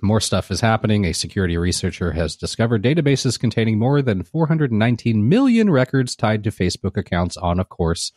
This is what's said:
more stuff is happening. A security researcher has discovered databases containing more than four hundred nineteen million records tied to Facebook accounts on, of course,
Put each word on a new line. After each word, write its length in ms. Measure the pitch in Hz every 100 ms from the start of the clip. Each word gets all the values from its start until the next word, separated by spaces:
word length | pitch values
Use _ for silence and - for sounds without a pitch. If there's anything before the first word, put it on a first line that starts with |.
more 180 | 101 110
stuff 320 | - 95 -
is 80 | 98
happening. 460 | 113 110 110 104 92
A 80 |
security 420 | - 87 104 92 85
researcher 540 | 90 - 92 - 87
has 240 | 78 80 -
discovered 480 | 85 - 113 113
databases 560 | 117 165 143 135 131 -
containing 400 | 120 120 113 107
more 220 | 123 143
than 220 | 131 95
four 240 | - 156 156
hundred 260 | 160 143
nineteen 560 | 107 117 117 117 110 107
million 400 | 220 269 226 214
records 480 | 135 127 135 123 -
tied 260 | 110 110
to 80 | 104
Facebook 460 | - 92 - 98 -
accounts 400 | - 90 87 -
on, 240 | 90 87
of 80 | 90
course, 420 | - 85 85 -